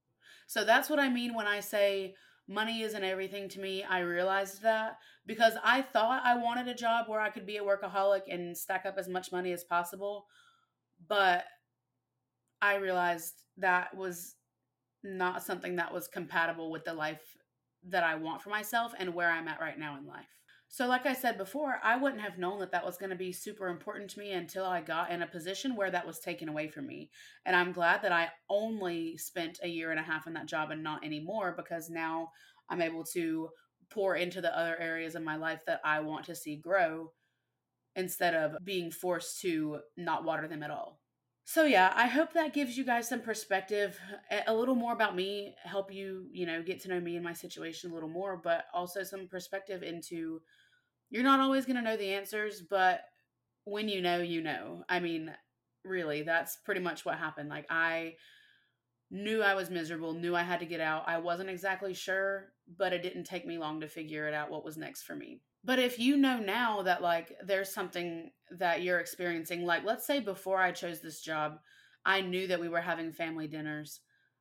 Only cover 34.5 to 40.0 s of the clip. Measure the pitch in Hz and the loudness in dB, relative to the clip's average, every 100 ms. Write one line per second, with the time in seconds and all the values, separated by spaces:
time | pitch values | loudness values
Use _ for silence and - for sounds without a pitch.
34.5 | 165 165 165 165 165 165 165 160 156 160 | 2 0 0 -2 -2 -4 -4 -4 -2 -2
35.5 | 160 - 160 151 156 156 156 156 165 156 | -4 -2 0 2 2 0 -4 -6 -10 -8
36.5 | 147 170 190 165 160 160 - _ _ _ | -8 2 4 6 2 -8 -16 _ _ _
37.5 | _ _ _ _ 196 185 - 180 165 151 | _ _ _ _ -4 -4 0 2 4 2
38.5 | 156 180 190 170 160 180 175 - - 185 | -2 -4 -2 -2 -2 0 0 -2 -4 0
39.5 | 160 151 147 - - | 0 0 -4 -10 -6